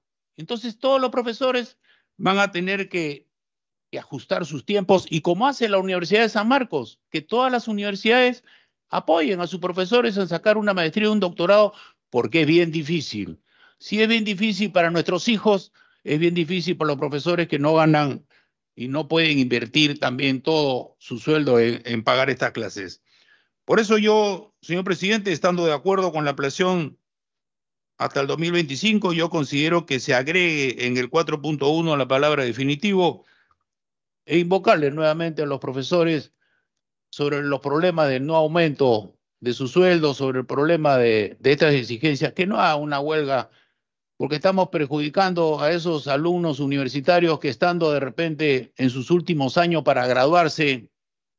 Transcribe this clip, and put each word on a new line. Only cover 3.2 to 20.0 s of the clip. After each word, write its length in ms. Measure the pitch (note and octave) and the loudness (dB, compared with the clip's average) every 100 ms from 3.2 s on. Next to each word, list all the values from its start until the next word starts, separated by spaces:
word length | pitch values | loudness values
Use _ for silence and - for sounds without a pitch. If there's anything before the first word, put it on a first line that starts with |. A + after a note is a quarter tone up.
| _ _ _ _ _ _ _ | _ _ _ _ _ _ _
que 80 | C3+ | -14
ajustar 480 | - C3+ - F#3 E3+ | -12 -14 -6 -6 -6
sus 180 | D3 | -8
tiempos, 420 | - G#3 F#3 F#3+ - | -4 -2 2 2 2
y 100 | E3 | -4
como 260 | F3 F3 C4 | -2 0 0
hace 220 | C4 A3+ | 0 0
la 80 | G3 | 0
Universidad 460 | F#3 F3+ E3 G#3 | 0 -4 0 2
de 80 | A3+ | 2
San 180 | A3 G#3+ | 0 2
Marcos, 540 | C#4 B3 D3+ A2 - _ | 0 0 -4 -6 -12 _
que 100 | D#3+ | -8
todas 320 | D3+ A3+ B3+ | -4 0 0
las 160 | B3 A3+ | 0 -4
universidades 760 | G#3 G3+ G3+ A3 B3 B3 A#3+ _ _ _ _ _ | -6 -6 -4 2 2 2 0 _ _ _ _ _
apoyen 540 | - - D#4+ D4 F#3 | -4 0 0 0 -2
a 40 | F3 | -4
sus 140 | F3+ | -6
profesores 560 | F3 F3 F#3 A#3+ A#3 G3+ | -6 -4 0 0 0 -2
en 100 | F#3 | -2
sacar 300 | E3 A3 G#3+ | -2 0 2
una 160 | G#3 | 0
maestría 360 | F#3+ D#3+ G#3+ G#3+ | 0 0 0 0
y 40 | |
un 80 | G#3+ | 2
doctorado, 540 | F#3 F3 E3+ G#3 G#3 - - _ _ | 0 0 4 4 4 0 -18 _ _
porque 320 | B2 A2+ D#3+ | -2 0 2
es 60 | D3+ | 4
bien 260 | E3 F3 | 4 2
difícil. 680 | D#3+ C#3+ E3+ B2+ A2 F2+ D#2+ _ _ _ _ | -2 -4 -4 -4 -8 -10 -12 _ _ _ _
Si 220 | - G#3 | -6 0
es 60 | A3 | 2
bien 160 | A3+ | 2
difícil 480 | G#3+ F#3 A3 F#3 G#3 | -2 -2 -2 0 0
para 180 | F3+ E3+ | 2 2
nuestros 380 | E3+ D#3 F3+ - | 2 0 0 0
hijos, 440 | G#3+ A3 G3 - _ _ _ | 0 2 2 -2 _ _ _
es 160 | - D3+ | -4 0
bien 160 | E3+ | 2
difícil 420 | F3 D#3 F#3 E3 F3+ | 0 -2 -2 -2 -2
para 120 | D3+ | -2
los 80 | C#3 | -2
profesores 500 | D3 C#3+ E3 F3 E3 | -4 -4 -2 -2 -2
que 140 | D3 | 0
no 140 | D3 | 2
ganan 520 | D#3+ D#3 D3+ C#3+ B2 - _ _ _ _ | 4 4 4 0 -4 -12 _ _ _ _
y 140 | - B2 | -12 -8
no 180 | C#3 D3 | -6 -2
pueden 320 | E3 D#3+ D3 | 0 2 2
invertir 640 | B2 A#2+ A#2 D3 D3+ C#3+ | 2 0 0 2 2 0